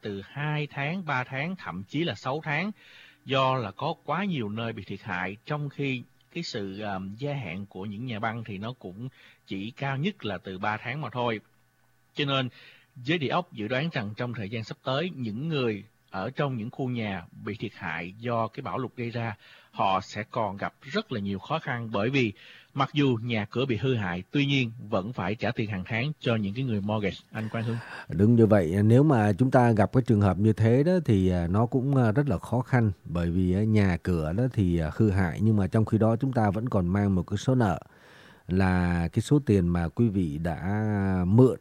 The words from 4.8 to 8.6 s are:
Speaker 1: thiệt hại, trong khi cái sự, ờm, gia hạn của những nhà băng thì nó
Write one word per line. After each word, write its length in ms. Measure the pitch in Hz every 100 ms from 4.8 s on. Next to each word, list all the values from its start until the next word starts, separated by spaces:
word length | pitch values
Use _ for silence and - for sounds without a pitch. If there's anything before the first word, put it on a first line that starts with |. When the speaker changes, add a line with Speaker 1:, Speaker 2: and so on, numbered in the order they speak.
| 95
Speaker 1:
thiệt 120 | 98
hại, 340 | 107 90 92 104 -
trong 240 | 147 143
khi 340 | - 139 127 - _ _
cái 100 | -
sự, 360 | - 117 98 95
ờm, 360 | 104 95 95 107
gia 160 | 143
hạn 320 | 139 98 90 98
của 200 | 92 104
những 200 | 101 127
nhà 140 | 104
băng 240 | 113 117
thì 140 | 113
nó 160 | 95